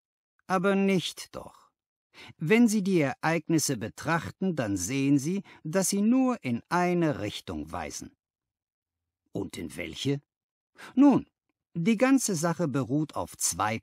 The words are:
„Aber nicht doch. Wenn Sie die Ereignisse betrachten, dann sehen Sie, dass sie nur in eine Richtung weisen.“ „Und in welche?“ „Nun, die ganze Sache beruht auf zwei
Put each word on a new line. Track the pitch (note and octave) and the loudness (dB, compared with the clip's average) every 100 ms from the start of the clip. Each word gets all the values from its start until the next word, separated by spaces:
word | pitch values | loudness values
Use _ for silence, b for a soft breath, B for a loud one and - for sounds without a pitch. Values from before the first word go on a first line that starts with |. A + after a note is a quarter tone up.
| _ _ _ _ - | _ _ _ _ -4
„Aber | F#3 G3 G3 | -2 2 2
nicht | G3 F#3 - - - - | 2 0 -2 -10 -14 -16
doch. | - - _ _ _ _ _ B B B | -16 -20 _ _ _ _ _ B B B
Wenn | D#3 A3+ A#3+ | 2 6 6
Sie | G#3+ | 4
die | F#3+ F3+ | 2 2
Ereignisse | C3+ B2+ D#3 E3 - D#3+ - A#2+ | 2 0 -2 -2 0 0 0 -4
betrachten, | G#2 - C3+ E3 F3+ - F#3+ D3+ | -6 -8 -4 -2 -4 -6 -4 -2
dann | A2 G2 | -2 -2
sehen | F2+ C3+ C3+ C#3+ | -2 0 2 2
Sie, | C#3+ G3 - B | 2 -4 -6 B
dass | D#3+ F#3 F#3 | -4 -2 0
sie | G3+ | 2
nur | G#3 C4 B3+ A#3+ | 2 2 2 -2
in | C3 A#2 - | -4 -4 -2
eine | F3 F3+ F3+ D#3+ G#2 | 0 2 2 2 0
Richtung | G2+ - - D#2 D2+ | -4 -8 -10 -10 -8
weisen.“ | F2 D2+ - - _ _ _ _ _ _ _ _ _ _ _ _ | -8 -8 -10 -14 _ _ _ _ _ _ _ _ _ _ _ _
„Und | - F2 - | -10 -10 -10
in | E2 - | -10 -10
welche?“ | E2 - C3+ C#3+ - _ _ _ _ - B - | -10 -6 -4 -6 -8 _ _ _ _ -20 B 4
„Nun, | C#4+ G3+ - _ _ _ _ E3+ | 6 6 0 _ _ _ _ -2
die | E3+ A3 | 0 2
ganze | B3+ C4+ - E3+ | 4 4 2 0
Sache | E3+ E3 D#3+ | 0 0 0
beruht | C#3 A2 D3 D#3 - | 0 0 -2 -2 -6
auf | F2 - | -8 -4
zwei | - F2 G#2 A2+ | -4 -2 -2 -2